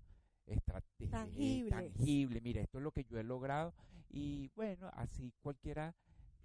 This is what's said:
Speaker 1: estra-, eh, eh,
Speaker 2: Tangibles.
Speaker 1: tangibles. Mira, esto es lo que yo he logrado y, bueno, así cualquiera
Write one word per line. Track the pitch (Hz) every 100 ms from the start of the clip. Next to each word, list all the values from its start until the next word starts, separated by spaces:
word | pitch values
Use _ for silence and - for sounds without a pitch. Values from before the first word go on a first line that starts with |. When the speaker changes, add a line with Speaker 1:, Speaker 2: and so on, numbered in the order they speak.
| - - _ _ -
Speaker 1:
estra-, | 107 - 92
eh, | - - -
eh, |
Speaker 2:
Tangibles. | 226 214 269 269 262 226
Speaker 1:
tangibles. | - 180 - 139 143 131 113
Mira, | 117 113
esto | 101 131
es |
lo | 151
que | 147 120
yo | 113
he |
logrado | 113 127 135 147 170 - - 170 -
y, | 143 147 143 - 220
bueno, | 214 180 185
así | - 123 - 123 -
cualquiera | 143 135 151 147 156 - _ - - -